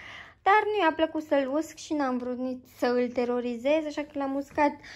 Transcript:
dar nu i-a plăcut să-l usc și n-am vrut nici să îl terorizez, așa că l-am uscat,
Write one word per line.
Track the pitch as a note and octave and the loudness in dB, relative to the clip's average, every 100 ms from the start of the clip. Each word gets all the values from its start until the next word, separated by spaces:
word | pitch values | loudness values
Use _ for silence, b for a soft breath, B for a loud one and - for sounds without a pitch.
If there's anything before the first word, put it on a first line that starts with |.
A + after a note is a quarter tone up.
| B B B B | B B B B
dar | F#4+ G#4+ | 4 4
nu | G#4 G#4+ | 4 2
i-a | D#4+ D#4 | 2 2
plăcut | D#4+ D#4+ | 0 0
să-l | D#4 C#4 C4 | 0 2 2
usc | C#4+ D#4+ - | -2 -4 -10
și | - | -6
n-am | D4+ C4+ B3 | -2 0 -2
vrut | B3 B3 | -4 -4
nici | B3+ B3+ - - | -6 -6 -12 -2
să | B3 | 0
îl | B3 B3 | 2 0
terorizez, | B3 A#3+ B3 A#3+ A#3 C4 D#4 D4+ | 0 0 0 -2 -2 2 2 0
așa | D4 | -6
că | D4 C#4+ | -6 -4
l-am | C4+ | -4
uscat, | C4+ C#4 - D4 D4 B | -4 -4 2 2 0 B